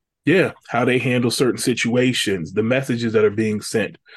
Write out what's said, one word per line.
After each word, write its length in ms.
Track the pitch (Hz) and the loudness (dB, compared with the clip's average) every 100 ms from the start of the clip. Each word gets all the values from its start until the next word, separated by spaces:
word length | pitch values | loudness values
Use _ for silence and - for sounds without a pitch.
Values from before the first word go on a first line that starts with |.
| _ _ | _ _
Yeah, 280 | - 185 131 - - | 0 2 0 -4 -6
how 180 | 120 123 | -2 0
they 120 | 127 | 0
handle 320 | 127 123 120 | 0 0 0
certain 280 | - 131 101 | 2 0 0
situations, 960 | - 120 120 123 127 120 - 95 80 | 0 0 0 2 2 0 -2 -4 -4
the 80 | 95 | -2
messages 500 | 110 127 135 120 117 | 0 0 0 -2 0
that 100 | 110 | 4
are 60 | 104 | 2
being 300 | 101 110 107 | 2 0 -2
sent, 380 | - 113 95 - _ | -2 -2 -2 -6 _